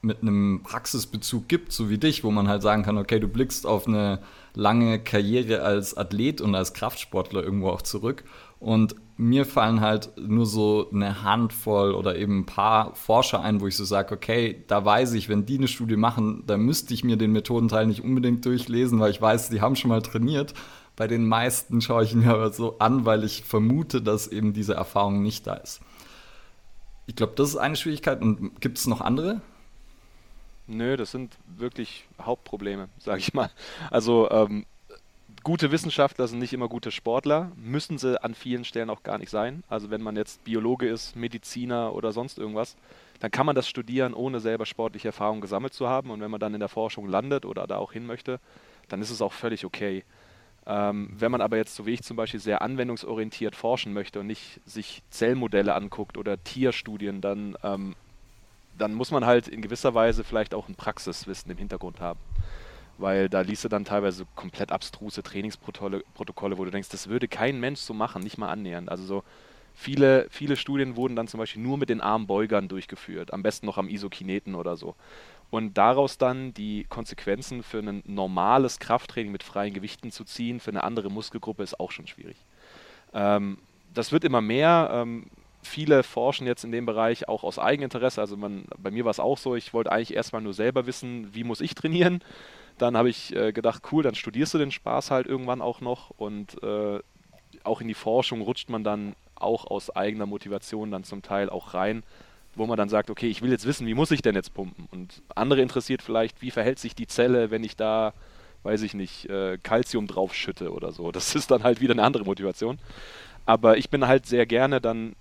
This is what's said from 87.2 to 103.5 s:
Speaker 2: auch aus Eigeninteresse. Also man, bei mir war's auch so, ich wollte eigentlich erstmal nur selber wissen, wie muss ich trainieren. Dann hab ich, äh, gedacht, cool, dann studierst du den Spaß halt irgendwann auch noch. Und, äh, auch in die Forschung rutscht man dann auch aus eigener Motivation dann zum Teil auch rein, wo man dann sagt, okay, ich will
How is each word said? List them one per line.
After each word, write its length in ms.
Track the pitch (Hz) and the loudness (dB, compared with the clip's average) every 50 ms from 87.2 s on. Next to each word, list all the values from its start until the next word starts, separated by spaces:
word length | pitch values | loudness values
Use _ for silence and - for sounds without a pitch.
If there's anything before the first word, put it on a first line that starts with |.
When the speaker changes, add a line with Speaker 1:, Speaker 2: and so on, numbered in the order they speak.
| - - | -2 -6
Speaker 2:
auch 160 | 120 - - | -6 -4 -4
aus 140 | 87 - - | -6 -4 0
Eigeninteresse. 640 | - 98 139 147 139 123 - 127 117 127 - - | 2 2 2 2 -2 -6 -4 0 -2 0 0 0
Also 160 | 107 101 101 | -4 -4 -4
man, 280 | 101 104 101 101 98 - - - | -8 -8 -8 -8 -8 -12 -14 -16
bei 140 | - 95 98 | -10 -8 -6
mir 160 | 101 113 120 | -4 -2 0
war's 140 | 113 107 - | 0 0 0
auch 180 | - 113 139 - | 0 0 -2 -2
so, 160 | - 131 123 | -2 -4 -4
ich 180 | 120 - - | -4 -4 -4
wollte 180 | - 117 113 - | -4 -2 0 0
eigentlich 240 | 95 110 117 - - | 0 0 0 -2 -2
erstmal 280 | - 113 - - 113 | -4 -4 -2 -6 -8
nur 100 | 110 104 | -6 -6
selber 320 | 95 98 110 120 127 131 123 | -4 0 0 0 2 0 -2
wissen, 480 | 123 123 - - 123 123 120 110 101 | -2 -8 -8 -10 -10 -10 -10 -12 -12
wie 120 | 101 110 117 | -10 -8 -6
muss 180 | 120 113 - | -6 -4 -4
ich 120 | - 165 - | -6 -6 -6
trainieren. 460 | - - 160 160 175 175 180 180 175 - - - - - - - - - - _ | -4 -4 -2 2 4 4 4 4 0 -6 -12 -20 -20 -20 -20 -20 -20 -20 -20 _
Dann 200 | - 127 120 120 | 0 0 2 4
hab 100 | 113 117 | 4 4
ich, 280 | 123 117 - - - - | 4 2 -2 -10 -6 -2
äh, 180 | - 107 110 | 0 0 0
gedacht, 300 | 104 113 113 117 113 - - - | 0 2 2 2 0 0 -8 0
cool, 120 | - 156 | 0 2
dann 120 | 151 135 107 | 2 2 0
studierst 380 | - - - 101 117 147 156 | -2 -8 -6 -2 -2 -2 0
du 60 | - 160 | 2 0
den 120 | 147 139 | 0 0
Spaß 400 | 131 - - - 117 131 - - | -2 -6 -4 -2 -2 -2 0 2
halt 160 | 139 131 127 | 0 0 2
irgendwann 360 | - 135 131 127 123 123 127 | 0 -2 -4 -2 -4 -4 -2
auch 180 | - 120 120 - | -2 -4 -4 -4
noch. 300 | 127 120 123 - - - | -4 -6 -6 -6 -8 -20
Und, 520 | - - 107 104 107 104 104 - - - | -12 -10 -8 -8 -8 -8 -10 -12 -12 -8
äh, 380 | - 107 104 104 104 104 101 101 - _ _ _ _ _ _ - _ _ - - _ | -6 -4 -2 -2 -2 -2 -4 -6 -8 _ _ _ _ _ _ -20 _ _ -20 -10 _
auch 160 | 104 113 - | -4 -4 -2
in 80 | 113 117 | -2 -8
die 60 | 107 | -8
Forschung 480 | - - 113 110 127 131 - 127 113 | -6 -2 0 2 2 2 0 -4 -4
rutscht 260 | 107 101 123 - - - | -4 -4 -4 -6 -6 -8
man 160 | 117 110 107 | -6 -4 -2
dann 300 | 107 104 104 104 101 98 _ _ _ _ | -2 -2 -2 -6 -10 -12 _ _ _ _
auch 300 | - 92 98 117 113 - | -4 -2 0 0 -2 -2
aus 240 | - - 101 - - - | -4 -6 -6 -6 -6 -4
eigener 300 | 98 98 104 107 107 104 | -2 -2 -2 -2 -4 -6
Motivation 640 | 101 104 101 - 98 101 98 - - - 107 107 107 | -6 -6 -8 -8 -8 -8 -8 -8 -8 -8 -8 -6 -6
dann 140 | 101 95 92 | -8 -8 -10
zum 180 | - - 101 | -10 -14 -14
Teil 260 | - - 98 101 101 95 | -8 -2 0 0 0 0
auch 240 | 92 92 - - | -4 -8 -10 -6
rein, 300 | - 90 92 104 110 113 - - - - - - - - - - - | -4 -2 0 0 -2 -4 -8 -14 -20 -20 -20 -20 -20 -20 -20 -20 -6
wo 120 | - 110 | -4 -2
man 100 | 110 117 | 0 2
dann 120 | 110 104 101 | 0 0 2
sagt, 220 | 107 104 101 - | 2 2 2 0
okay, 180 | 107 - - 117 | -4 -4 -2 -2
ich 140 | 107 - | -2 0
will 80 | 117 127 | 0 0